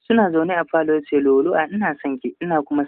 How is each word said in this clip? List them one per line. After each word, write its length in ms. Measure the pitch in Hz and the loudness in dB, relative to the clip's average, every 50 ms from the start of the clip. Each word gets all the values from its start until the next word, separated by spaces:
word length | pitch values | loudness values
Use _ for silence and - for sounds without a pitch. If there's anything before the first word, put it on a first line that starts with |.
| _ | _
Suna 240 | - 226 233 208 180 | 0 2 2 2 2
zaune 220 | 160 160 160 180 185 | 2 0 0 0 -2
a 80 | 170 160 | -2 -2
falo 300 | - - 160 160 156 156 | 0 0 0 0 2 0
ya 60 | 156 | -2
ce, 200 | 147 - 147 143 | -2 0 -2 0
Lolu'a, 480 | 139 135 135 135 143 170 196 160 156 147 | 2 4 4 4 2 2 0 -2 -2 -2
ina 220 | 190 214 202 165 147 - | -4 -4 -4 -4 -4 -6
son 160 | - 143 135 131 | -6 -6 -6 -6
ki, 160 | - 123 - - | -8 -10 -8 -8
ina 220 | 170 175 165 151 | -6 -2 -2 -2
kuma 240 | 143 - 147 147 143 | -2 -2 -2 -4 -4